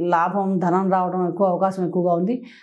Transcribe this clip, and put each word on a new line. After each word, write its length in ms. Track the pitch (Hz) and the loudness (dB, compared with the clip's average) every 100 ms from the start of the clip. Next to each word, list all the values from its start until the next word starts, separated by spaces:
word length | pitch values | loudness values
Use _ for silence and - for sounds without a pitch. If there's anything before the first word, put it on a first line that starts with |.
లాభం, 580 | 175 170 180 202 190 185 | 0 0 0 0 0 0
ధనం 340 | 180 180 190 | 0 0 2
రావడం 360 | 185 180 180 175 | 0 0 -2 -2
ఎక్కువ 180 | 170 190 | 0 0
అవకాశం 400 | 175 190 190 175 | 2 -2 -2 -2
ఎక్కువగా 280 | 185 175 | 0 0
ఉంది. 300 | 170 185 254 - - | 2 0 -4 -8 -20